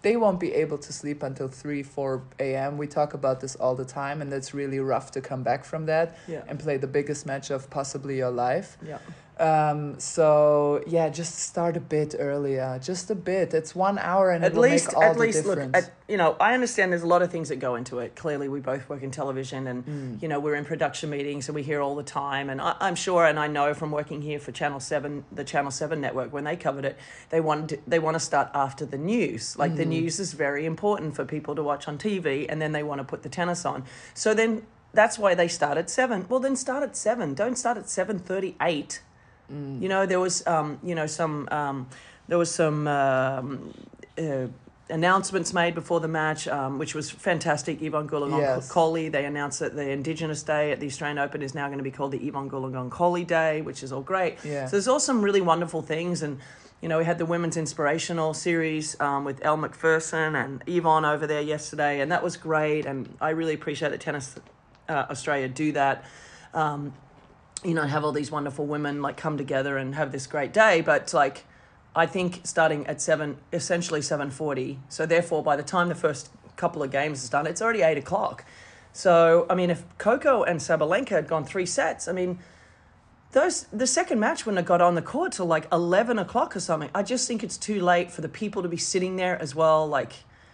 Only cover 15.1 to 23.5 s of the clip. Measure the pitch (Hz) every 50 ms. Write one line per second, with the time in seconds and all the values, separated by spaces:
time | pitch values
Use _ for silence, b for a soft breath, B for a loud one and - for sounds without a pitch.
15.1 | 160 240 226 226 214 156 156 196 190 147 139 131 135 185 180 - - - _ -
16.1 | 208 196 190 202 - - - 214 247 254 247 233 - - 196 185 175 170 170 170
17.1 | 175 175 180 175 175 170 160 139 147 131 143 127 123 117 123 - - 123 120 -
18.1 | - - - 165 147 143 143 139 135 143 131 131 131 135 127 - 147 131 135 135
19.1 | 131 147 143 139 135 131 131 131 - 131 135 131 123 127 123 139 151 143 135 131
20.1 | 117 104 160 160 147 143 143 151 147 147 147 - 165 151 160 143 139 - - 151
21.1 | 147 143 143 143 143 143 131 139 151 151 143 135 147 147 143 139 143 147 143 143
22.1 | - 147 139 143 139 135 139 139 135 135 147 165 - - - 196 175 170 - 196
23.1 | 180 170 170 160 151 151 151 151